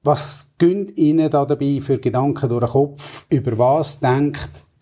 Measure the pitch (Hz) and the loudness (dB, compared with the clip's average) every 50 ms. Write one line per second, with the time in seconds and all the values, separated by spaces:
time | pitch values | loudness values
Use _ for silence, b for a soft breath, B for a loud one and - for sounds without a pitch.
0 | - 143 147 - - - - - - _ _ - 175 175 185 202 196 - - - | 0 0 0 0 -2 -8 -10 -12 -12 _ _ 2 2 2 2 0 -6 -6 -2 0
1 | 160 151 151 160 156 151 151 143 139 139 147 - 139 143 143 135 135 - 135 - | 2 4 4 2 2 2 2 0 0 0 -2 -2 0 -2 -2 -2 -2 -2 -2 -2
2 | - 127 104 123 135 143 135 - 143 120 120 120 120 113 - 139 143 143 143 - | 0 -2 0 0 0 0 -2 -2 -2 -2 0 0 -2 0 2 2 2 0 -2 -12
3 | - - - - - - 160 135 - 123 113 107 120 127 143 160 151 - - - | -12 -12 -12 -12 -4 -2 -2 0 0 -2 0 2 2 2 2 2 0 -4 -6 -2
4 | 139 127 127 139 147 143 143 - - - - - _ _ _ _ | 0 0 2 2 0 -2 -2 -6 -12 -12 -14 -20 _ _ _ _